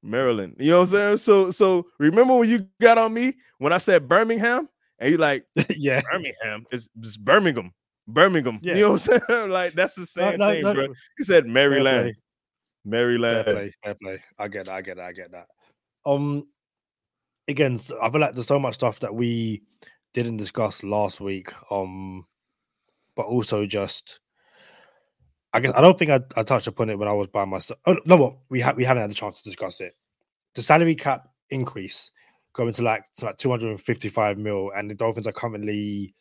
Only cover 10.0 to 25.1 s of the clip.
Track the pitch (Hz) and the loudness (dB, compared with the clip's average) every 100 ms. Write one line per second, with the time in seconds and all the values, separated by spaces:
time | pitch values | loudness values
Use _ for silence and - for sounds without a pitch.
10 | 170 175 190 185 202 165 147 139 135 127 | -12 -2 -2 0 0 0 0 -2 -4 -8
11 | _ - 196 175 120 123 143 139 135 127 | _ -10 4 4 4 2 4 4 2 2
12 | 120 110 _ _ _ _ _ _ 104 117 | 0 -6 _ _ _ _ _ _ -6 -2
13 | 120 120 117 117 107 101 101 _ 104 101 | 0 2 0 0 -2 -4 -6 _ -12 -12
14 | 95 95 _ _ 104 101 92 95 95 90 | -12 -14 _ _ -10 -10 -10 -12 -12 -14
15 | 90 90 87 87 87 _ _ _ _ _ | -16 -16 -20 -20 -20 _ _ _ _ _
16 | 143 139 147 143 143 _ _ _ _ _ | -2 -2 -2 -6 -10 _ _ _ _ _
17 | _ _ _ _ - 143 139 120 - - | _ _ _ _ -8 -2 0 -2 -8 -6
18 | 113 113 143 123 117 143 131 107 123 - | -2 0 -2 -4 -2 0 -2 -2 -4 -4
19 | 107 110 120 117 113 104 _ _ - _ | -10 -4 -4 -2 -4 -6 _ _ -20 _
20 | _ 123 117 110 101 - 107 - 98 104 | _ -6 -6 -6 -8 -4 -4 -6 -4 -2
21 | 101 - 101 95 90 - - 101 95 95 | -2 -4 -10 -10 -12 -20 -8 -6 -6 -10
22 | 95 92 - _ _ _ _ _ _ _ | -14 -14 -20 _ _ _ _ _ _ _
23 | _ - 104 120 107 107 101 101 95 - | _ -10 -4 -4 -2 -4 -4 -6 -6 -8
24 | - - _ _ _ _ _ _ _ _ | -14 -20 _ _ _ _ _ _ _ _
25 | _ | _